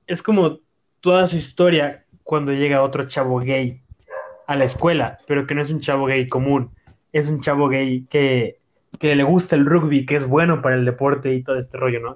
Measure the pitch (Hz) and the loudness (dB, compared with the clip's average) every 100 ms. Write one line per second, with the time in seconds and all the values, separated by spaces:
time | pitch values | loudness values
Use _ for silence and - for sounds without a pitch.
0 | - 175 - 208 160 - _ _ _ _ | -10 -6 0 2 2 0 _ _ _ _
1 | 180 185 180 170 131 - 180 160 143 143 | 2 4 4 0 -4 2 4 4 0 -4
2 | _ _ - 156 143 139 143 143 135 139 | _ _ -4 -4 -2 0 2 2 2 -2
3 | 135 143 131 127 123 135 127 - - - | -6 -4 -2 -2 -2 -2 -4 -8 -18 -20
4 | - - - - - 139 127 - 175 160 | -16 -14 -14 -12 -4 0 0 0 0 0
5 | 113 - - 143 139 147 147 156 151 139 | -2 -6 -4 -4 -2 -4 -4 -4 -2 -2
6 | 135 135 127 131 135 139 127 - _ _ | 0 -2 -2 -2 0 0 -2 -10 _ _
7 | _ 156 147 151 151 143 143 135 135 127 | _ -4 -2 -2 -2 0 0 0 -2 -4
8 | 127 147 139 127 113 - _ _ _ - | -2 0 2 2 -2 -6 _ _ _ -4
9 | 151 143 139 180 180 151 143 165 156 143 | 0 2 4 2 2 2 4 2 2 0
10 | 127 143 131 147 170 151 131 127 123 123 | 0 -2 0 2 2 2 0 0 0 0
11 | 139 143 135 131 131 131 127 - 131 117 | -2 -2 -2 -4 -4 -6 -6 -6 -4 -4
12 | 120 | -6